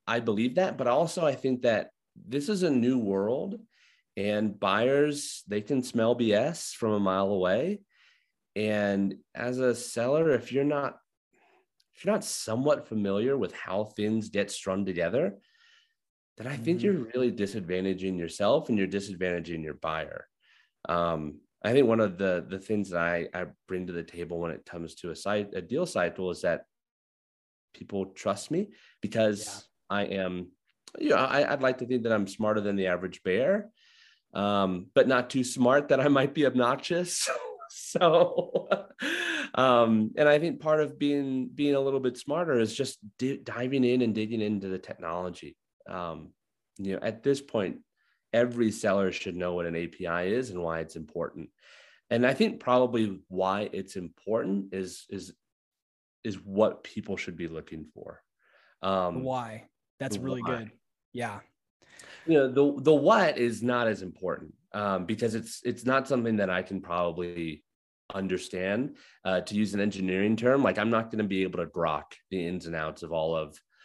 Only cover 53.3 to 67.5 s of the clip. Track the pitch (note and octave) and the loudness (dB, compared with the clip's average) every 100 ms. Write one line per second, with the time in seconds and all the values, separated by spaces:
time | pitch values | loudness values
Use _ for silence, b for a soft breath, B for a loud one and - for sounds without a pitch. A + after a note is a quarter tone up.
53.3 | F#2 F#2+ G2+ G#2 G2 F#2 F#2+ F2 _ G2 | -2 0 0 -4 -8 -8 -10 -12 _ -4
54.3 | A2+ F#2+ G2+ F#2+ F#2+ F#2 - - G2 E2+ | -2 0 -4 -4 -6 -8 -10 -12 -12 -12
55.3 | - _ _ _ _ _ _ _ _ A2+ | -20 _ _ _ _ _ _ _ _ -10
56.3 | F#2 G2 G2 G#2+ - - G#2+ G#2 F#2+ - | -10 -6 2 2 2 -12 -12 -8 -8 -8
57.3 | E2+ E2 D#2+ - D#2+ D#2 - - - _ | -8 -8 -8 -10 -14 -14 -16 -16 -16 _
58.3 | _ b b b b F#2+ F#2+ F2+ G#2 B2+ | _ b b b b 0 2 0 -2 -4
59.3 | B2+ A2+ A2 - _ _ - C3+ G2+ C3 | -4 -6 -14 -18 _ _ -8 -6 -4 -4
60.3 | B2+ A#2+ A#2+ G#2+ _ _ _ _ A#2+ A2+ | -4 -4 -4 -6 _ _ _ _ -8 -6
61.3 | G2+ - _ _ _ B B B B E3 | -8 -16 _ _ _ B B B B 4
62.3 | D3+ C3 B2+ C#3+ C#3+ C#3+ D3 D#3 A3+ E3 | 6 6 4 4 4 6 6 8 6 4
63.3 | - A#2+ G#2 B2 B2 A#2 F#2+ F#2 - F2+ | 2 0 0 0 2 2 0 -6 -6 -4
64.3 | - - - _ G#2 G2+ F#2 F2+ A2 A#2 | -4 -8 -20 _ -4 -2 -2 -2 -2 0
65.3 | A2 A2+ - B2 A#2+ A#2+ C3+ B2+ B2+ A#2 | -2 -8 -6 -6 -4 2 2 2 0 2
66.3 | G#2+ F#2+ F2+ F#2 G2 F#2+ F2 F2 E2 F2 | 0 2 0 -2 -8 -4 -2 -2 -2 -6
67.3 | E2+ E2 | -6 -6